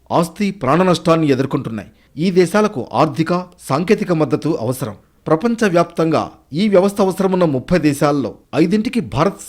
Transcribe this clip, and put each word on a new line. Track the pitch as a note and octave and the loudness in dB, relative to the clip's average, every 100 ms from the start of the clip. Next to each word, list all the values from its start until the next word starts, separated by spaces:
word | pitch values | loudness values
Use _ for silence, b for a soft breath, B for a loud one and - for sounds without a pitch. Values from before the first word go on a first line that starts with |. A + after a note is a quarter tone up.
| - | -4
ఆస్తి, | B2+ F3 - G3+ | -2 -2 -4 -6
ప్రాణ | - B2 D#3 | -4 0 2
నష్టాన్ని | F#3 E3 E3+ E3 D3+ | 2 2 2 2 2
ఎదుర్కొంటున్నాయి. | B2+ C3+ C#3+ A#2 A2 - - b - | 2 0 -4 -6 -10 -12 -18 b -4
ఈ | F#3 | 0
దేశాలకు | F3+ F3 G#3 G#3 D3+ G#2+ | 2 2 2 0 -2 -4
ఆర్థిక, | A#2 D3+ C3 D#3+ F3+ F3+ - - | 0 0 0 -2 -2 -4 -12 -4
సాంకేతిక | C#3 F3+ G#3+ F3 | -2 0 0 0
మద్దతు | D#3+ C#3+ - D3 - | 0 0 -2 -2 -4
అవసరం. | A2 C3 A2+ G2 _ _ - | -4 -6 -8 -12 _ _ -2
ప్రపంచవ్యాప్తంగా | D#3+ A#3 A3+ G#3+ E3+ E3+ - E3 C3+ F#2+ - - | 0 0 0 0 2 0 0 0 0 -2 -10 -10
ఈ | D3 G#3+ | -2 2
వ్యవస్థ | F#3+ G3 G3+ | 4 4 2
అవసరమున్న | F#3+ F3+ F#3+ F#3 | 0 0 0 2
ముప్పై | E3+ C3 - F3+ | 0 0 0 0
దేశాల్లో | D3 C#3 D3 C#3+ G#2+ - _ C3 | 2 2 0 0 -4 -8 _ 0
ఐదింటికి | F3 G#3+ A3+ A#3 | 2 0 -2 -4
భారత్ | A#2+ B2+ F#3 - | -4 0 -2 -2